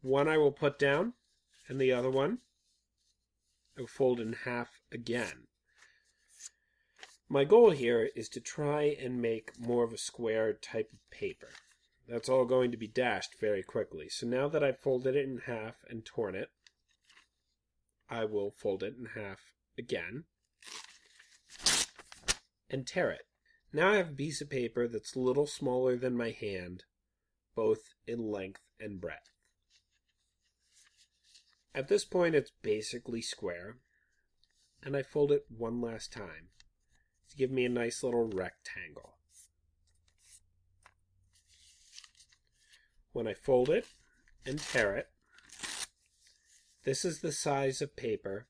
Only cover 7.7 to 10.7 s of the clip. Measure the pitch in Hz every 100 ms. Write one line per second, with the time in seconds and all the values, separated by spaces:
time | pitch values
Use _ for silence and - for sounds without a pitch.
7.7 | 151 120 120 110 - 110 - - - 147
8.7 | 147 147 147 127 123 117 110 - - 120
9.7 | 120 117 113 - - 117 110 110 101 -